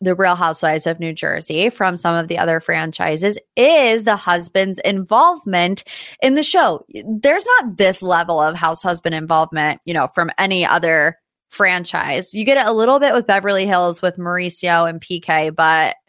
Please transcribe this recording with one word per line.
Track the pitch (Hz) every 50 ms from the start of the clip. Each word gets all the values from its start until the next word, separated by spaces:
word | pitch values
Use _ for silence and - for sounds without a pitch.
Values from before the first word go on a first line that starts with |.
the | 190 185 180
Real | 175 190 180 180
Housewives | 175 180 165 160 - - 160 156 156 -
of | 165 165 170
New | 170 165 160
Jersey | - - 151 - - 160 - 156 160 190 240
from | - - 202 185 180
some | 170 - 170 170
of | 170 165 170
the | 170
other | 170 - 165 160 165
franchises | - - 165 160 160 160 160 - - 160 156 160 180 208 208 - - _ _
is | 220 247 294 330 302 269 233 220 226 208
the | 226 208
husband's | 190 - 185 175 175 170 175 - 190 190 196 185 -
involvement | - - 202 190 190 - 214 240 311 349 359 302 - 208 185 175 175 180 196 - - - - - - - - - -
in | 262 269
the | 302 294
show. | - - 370 302 214 165 - - _ - - -
There's | - 220 214 226 285 311 403 392 480 494 453
not | 320 233 180 -
this | 196 185 190 - 190
level | 180 175 165 170 170 170 156
of | 151 156 170
house | 170 170 160 165 - -
husband | 185 175 170 - 170 165
involvement, | 156 160 156 165 160 160 156 160 156 151 151 143 - _
you | 165 170
know, | 156 131
from | - - 180 170 160 - -
any | 190 190 190 180 175
other | - 139 170 170 165 160 156 147 165 165 _ _ _ _ _ _ _ -
franchise. | - 202 185 180 180 175 - - 165 - 143 139 131 185 - -
You | 214 214
get | 247 269
it | 277 233
a | 214 226
little | 220 226 247 269 277
bit | 285 277 233
with | 247 -
Beverly | - 196 196 190 202 202 190 190
Hills | 202 190 180 180 175 170 -
with | - 180 175
Mauricio | 180 175 175 175 180 180 180 - - - 175 170 170 170 165
and | 165 165
P | - - 180 170
K, | - - 160 156 156 156
but | 156 170 165 160 160 160 156 113 - - _